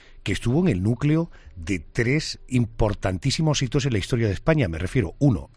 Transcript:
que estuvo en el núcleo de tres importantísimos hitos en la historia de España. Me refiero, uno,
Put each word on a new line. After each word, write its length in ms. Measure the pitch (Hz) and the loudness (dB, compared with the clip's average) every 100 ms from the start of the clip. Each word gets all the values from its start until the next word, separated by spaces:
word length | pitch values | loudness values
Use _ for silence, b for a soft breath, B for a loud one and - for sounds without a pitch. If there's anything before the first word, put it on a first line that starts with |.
| b b | b b
que 80 | - | -4
estuvo 300 | 92 113 139 | -2 2 2
en 80 | 185 | 2
el 120 | 92 | 2
núcleo 480 | 101 123 147 160 170 b b - | 0 2 2 2 0 b b -12
de 240 | 85 92 | -4 -4
tres 600 | - - 117 151 - - - | -4 -2 0 0 -2 -12 -2
importantísimos 1120 | 123 113 - 110 104 98 90 139 - 156 143 | -2 0 0 0 0 -2 -2 -2 0 0 0
hitos 240 | 131 147 135 | 0 0 0
en 80 | |
la 60 | 113 | -2
historia 280 | - 120 113 | 0 0 0
de 60 | |
España. 340 | 95 - 156 98 | 0 2 2 2
Me 120 | 80 | -2
refiero, 360 | 92 131 85 - | -2 -2 -2 2
uno, 300 | 143 80 69 | 2 2 -4